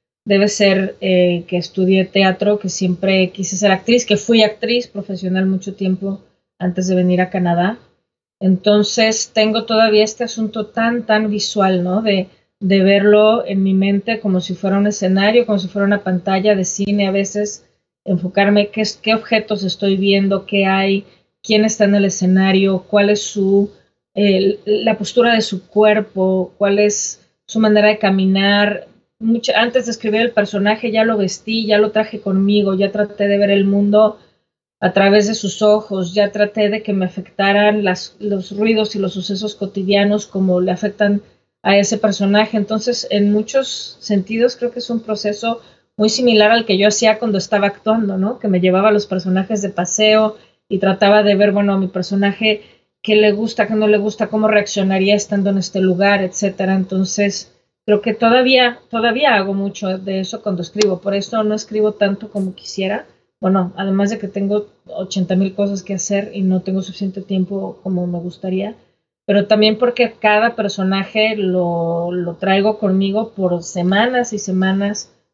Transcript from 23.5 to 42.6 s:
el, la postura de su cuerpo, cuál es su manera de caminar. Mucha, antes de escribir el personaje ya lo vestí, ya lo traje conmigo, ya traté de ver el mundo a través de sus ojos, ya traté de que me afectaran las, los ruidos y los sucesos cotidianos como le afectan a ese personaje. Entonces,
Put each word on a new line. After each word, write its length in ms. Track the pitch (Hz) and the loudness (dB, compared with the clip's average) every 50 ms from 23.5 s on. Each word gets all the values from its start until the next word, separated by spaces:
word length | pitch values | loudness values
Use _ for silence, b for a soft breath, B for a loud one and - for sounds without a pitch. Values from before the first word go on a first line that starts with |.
| 196 202 202 208 b b b b b _ _ _ _ | 2 2 2 0 b b b b b _ _ _ _
el, 480 | - 208 202 196 190 196 190 202 - - | 0 2 2 2 2 2 0 0 -2 -2
la 320 | 208 208 214 220 220 214 214 | -2 -2 0 0 0 -2 -2
postura 360 | 202 - - 247 240 240 233 | -4 -2 0 2 2 4 2
de 60 | 220 | 2
su 260 | 220 - 202 180 - | 0 -2 -6 -8 -10
cuerpo, 840 | _ _ 202 214 214 214 220 208 214 - 190 185 185 190 190 180 180 - _ | _ _ 4 4 4 4 2 0 -4 -4 -2 0 0 0 0 -2 -4 -4 _
cuál 200 | 208 202 196 202 | 0 0 2 2
es 480 | 208 208 202 - - - - - _ _ _ _ _ | 2 2 0 -2 -6 -8 -12 -14 _ _ _ _ _
su 140 | - - 220 | -6 -2 0
manera 280 | 220 214 214 208 208 214 | 2 4 4 4 4 4
de 100 | 214 214 | 2 2
caminar. 880 | - 196 190 190 190 190 190 196 196 202 202 202 208 208 208 - - - _ _ _ _ _ _ | 0 0 0 2 2 2 2 2 2 2 2 2 2 0 -2 -4 -10 -14 _ _ _ _ _ _
Mucha, 400 | 220 226 226 233 - - - 214 | -2 0 0 0 0 0 0 0
antes 280 | 226 240 240 254 240 | 0 2 0 -2 -2
de 60 | 233 226 | -2 -6
escribir 280 | - - 214 208 220 | -6 -4 -2 0 0
el 120 | 233 247 233 | 0 0 0
personaje 580 | 214 202 196 - 202 196 208 214 214 233 233 | -2 -2 -2 -2 0 0 0 0 0 -2 -2
ya 140 | 214 220 220 | 0 0 0
lo 120 | 226 226 | 2 0
vestí, 480 | 208 202 180 - - - - 226 226 226 | 0 -2 -2 -4 -8 -8 -4 -4 -4 0
ya 140 | 208 214 208 | 2 2 2
lo 120 | 214 214 | 2 2
traje 300 | 214 214 214 - - 202 | 0 -2 -2 -2 -6 -8
conmigo, 540 | - 196 190 190 196 196 208 208 202 196 190 | -4 -2 0 0 2 2 2 2 2 0 0
ya 180 | 185 196 196 196 | 0 -2 -2 -2
traté 360 | 202 208 208 208 - 208 202 | -2 -4 -4 -4 -4 -2 0
de 100 | 202 202 | 2 2
ver 120 | 202 202 | 2 2
el 140 | 202 202 196 | 2 2 2
mundo 540 | 196 196 202 202 202 202 208 220 208 208 b b b b b b _ _ _ _ _ _ _ | 2 2 2 2 4 4 4 4 4 2 b b b b b b _ _ _ _ _ _ _
a 120 | - 185 180 | -4 -2 2
través 340 | 196 196 196 202 214 202 | 2 4 4 4 4 4
de 80 | 208 220 | 2 -2
sus 280 | - - 196 - - 220 | -4 -6 -6 -4 0 2
ojos, 500 | 208 208 214 214 - 202 190 185 170 180 | 4 4 4 2 -2 -4 -4 -4 -2 0
ya 180 | 208 202 196 208 | 0 0 0 0
traté 360 | 208 208 202 208 220 208 208 | 0 -2 -2 0 0 0 0
de 140 | 214 220 220 | 0 -2 -4
que 100 | 214 202 | -4 -2
me 140 | 190 185 | -2 -2
afectaran 760 | 180 - - 180 - _ - 196 196 196 208 208 208 208 214 202 | -2 -4 -8 -12 -10 _ -2 0 2 2 4 4 4 2 2 0
las, 340 | 190 180 180 - - - _ | 0 -2 -2 -6 -12 -16 _
los 360 | 208 208 202 190 180 - 202 | -6 -4 -4 -4 -6 -8 -6
ruidos 380 | 202 214 226 226 214 214 208 - | -2 0 0 2 0 0 -2 -4
y 40 | 208 | -4
los 140 | 190 185 185 | -4 -4 -4
sucesos 420 | 196 180 - 202 185 214 208 208 | -6 -6 -6 -6 -6 -6 -8 -8
cotidianos 720 | - 202 190 - 196 190 185 202 202 202 202 208 208 208 | -8 -10 -8 -6 -6 -2 0 2 2 2 2 0 -2 -4
como 340 | - - 190 190 190 180 180 | -6 -4 -2 0 0 2 0
le 100 | 180 185 | 0 -2
afectan 520 | 180 175 - 202 202 - 208 202 202 202 b b b b b _ _ _ - | -2 -2 -4 -6 -2 0 0 0 0 0 b b b b b _ _ _ -2
a 160 | - 196 202 | 0 2 2
ese 200 | 202 - 233 - | 2 0 0 -2
personaje. 580 | - 208 190 - 202 196 202 208 214 214 226 | -2 -2 0 0 0 2 2 2 2 0 0
Entonces, 500 | 214 | -2